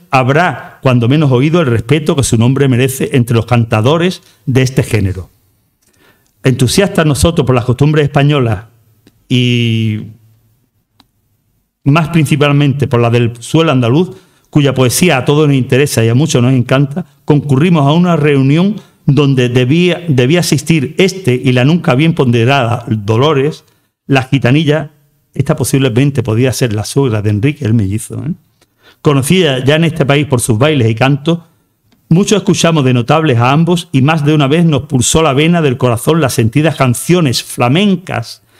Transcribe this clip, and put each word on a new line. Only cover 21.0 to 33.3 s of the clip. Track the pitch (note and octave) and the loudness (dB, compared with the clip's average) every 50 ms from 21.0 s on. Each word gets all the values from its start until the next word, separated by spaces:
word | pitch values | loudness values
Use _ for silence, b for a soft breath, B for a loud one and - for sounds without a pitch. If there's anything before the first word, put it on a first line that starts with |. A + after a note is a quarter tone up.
| F#3+ F#3 F#3+ - - B2+ B2 | 0 0 -2 -4 -6 -4 -4
y | B2+ B2+ B2+ B2 | -2 -2 0 0
la | B2 B2 | 2 2
nunca | D3 F3 E3+ - D#3+ B2 | 2 0 0 0 0 0
bien | C3+ D#3+ E3 D#3+ | 0 0 0 0
ponderada | - C#3 B2 A#2+ A#2 A2+ B2+ C#3 C#3 A#2 A2 A2 G#2+ - | 0 0 0 0 2 2 2 0 0 0 -2 -4 -6 -4
Dolores, | - A2 G#2+ G2+ G#2+ A2 A#2 C#3 D#3+ D#3 C3+ C3+ D#3 E3+ - - _ _ _ _ _ _ _ _ | -6 -6 -4 -2 -2 0 0 0 2 0 0 -2 -2 -4 -8 -14 _ _ _ _ _ _ _ _
la | - C#3 C3 A#2+ | -2 -2 -2 0
gitanilla. | - C3+ B2+ A2+ A#2+ C#3 D#3 E3 C#3+ D3 D#3 D3+ - - _ _ _ _ _ _ _ - | -2 -2 -2 0 2 0 2 2 0 -2 -2 -4 -8 -14 _ _ _ _ _ _ _ -8
Esta | - C#3+ - D3+ | -4 -4 -2 -2
posiblemente | - B2 - - C3+ C3+ B2+ A2 B2 C#3+ C#3+ C#3 - | -2 -2 -2 0 0 0 0 0 0 0 0 0 -2
podía | - A2+ A2 A2+ C3 C3 A#2 | -2 -2 0 0 0 -2 -2
ser | - C3+ A#2 G2+ | -2 -2 -2 -2
la | G#2+ G2+ | -4 -6
suegra | - - C#3+ C#3 B2 G#2+ G#2+ G2+ | -4 -2 -2 -2 0 -2 -2 -2
de | G#2+ | -2
Enrique | G#2 G2+ A2 D#3 D3+ - C3 | -2 0 0 -2 -2 -4 -2
el | G#2 A2+ | -2 0
Mellizo, | A2+ G2 F#2+ G#2 A2 - - A2 A2 A2 | 0 0 -2 -4 -6 -8 -10 -12 -8 -8
¿eh? | D#3 G3 - _ _ _ b b b b b b b b b | -8 -8 -10 _ _ _ b b b b b b b b b
Conocida | - D3+ C#3 C#3 - - F3 F#3 E3+ D3 C3 B2+ B2+ | -2 0 0 0 2 2 2 2 2 0 0 0 0
ya | C3+ D3+ | 0 2
en | D#3+ E3+ | 2 0
este | D3+ - D#3+ C#3 | 0 -2 -2 0
país | B2+ C#3+ D3 D3 | 0 0 0 0
por | - B2+ A#2 | 0 -2 -2
sus | - - A2 G#2+ | -2 -2 0 0
bailes | C#3+ D#3 D#3 C3+ A2+ | 0 0 0 0 0
y | A2+ A2+ | 0 0
cantos, | A2 B2+ C3+ C#3+ C#3 C#3 E3 E3+ E3+ - _ _ _ _ _ _ _ _ _ _ _ _ - | 0 0 0 0 0 -2 -2 -4 -4 -6 _ _ _ _ _ _ _ _ _ _ _ _ 0
mucho | D#3+ F#3 G3+ - G#3+ | 0 2 2 2 0
escuchamos | F#3+ F#3+ G3 E3 - - E3 D#3+ D3+ B2+ | 0 0 0 0 2 0 0 2 2 2
de | C3 B2 | 2 0
notables | B2 A2+ - D3 D#3+ D#3+ D3+ | 0 0 0 0 0 2 2